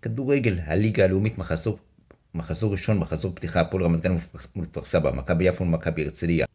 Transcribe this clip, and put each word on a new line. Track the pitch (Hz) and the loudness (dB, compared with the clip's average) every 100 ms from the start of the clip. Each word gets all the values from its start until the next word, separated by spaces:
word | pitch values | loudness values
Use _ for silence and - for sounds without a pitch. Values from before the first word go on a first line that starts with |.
כדורגל, | 113 113 131 143 117 90 | -6 -4 2 2 2 0
הליגה | 78 82 107 107 | 0 2 2 4
הלאומית, | 95 95 107 107 | 4 4 2 -2
מחזור, | 87 82 113 95 _ _ _ - _ | -4 -2 -2 -6 _ _ _ -20 _
מחזור | 85 80 82 107 | -10 -6 -2 0
ראשון, | 98 - 104 | -2 0 0
מחזור | 82 80 95 87 | 0 -4 -6 -6
פתיחה, | 82 90 | -4 0
הפועל | 82 95 | 0 2
רמת | 87 82 | 2 2
גן | 87 | 2
מול | 87 | -2
כפר, | 82 - - - | -4 -16 -14 -10
מול | 82 | -8
כפר | - | -8
סבא, | - 90 71 | -2 0 0
מכבי | 64 67 85 | -2 -2 2
יפו | 90 82 90 | 2 2 0
מול | |
מכבי | 82 82 80 | 0 0 -2
הרצליה | 73 - 85 82 65 | -4 -4 0 0 0